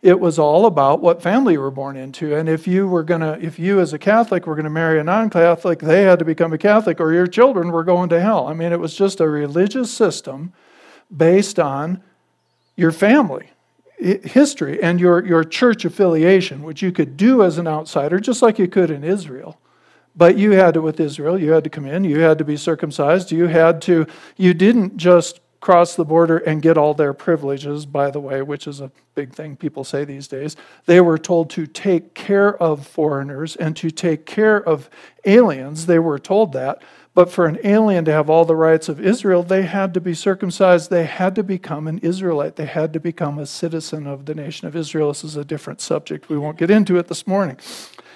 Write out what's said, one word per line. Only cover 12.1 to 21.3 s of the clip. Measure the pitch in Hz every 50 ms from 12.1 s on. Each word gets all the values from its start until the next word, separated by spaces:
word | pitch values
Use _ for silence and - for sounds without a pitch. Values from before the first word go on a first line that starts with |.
| _ _ _ _ _ _ _ _ _ _ _ _ _
your | - 170 165
family | 160 160 196 208 240 302 262 170 135 - - _ _ _ _ _ _ _ _ _ _ -
hi-, | - 180 196 196 -
history | 156 - 254 294 285 - - 160 135 147 -
and | 196 170 175 175
your, | 175 180 175 175 180
your | 185 165 165 160
church | 160 - - 254 247 220 - -
affiliation, | 170 - - 202 180 165 156 156 175 196 190 180 - 147 135 147
which | 160 156 -
you | 190 185
could | 180 - 156 135 135
do | 139 196 233 262 247 202
as | 180 156 165
an | 175 160
outsider, | 160 156 156 - - 156 139 151 170 190
just | 202 - 240 -
like | - 226 214 -
you | 190
could | 180 - 208 180 160
in | 156 143 143
Israel. | 160 196 202 175 151 127 131 - - 160 _ _ _ _ _ _ _ _ _ _ _ _
But | 160 175 170 185
you | 214 196 214
had | 202 190 190 170 160
to, | 165
with | 160 160 151 -
Israel, | 160 147 143 - 143 151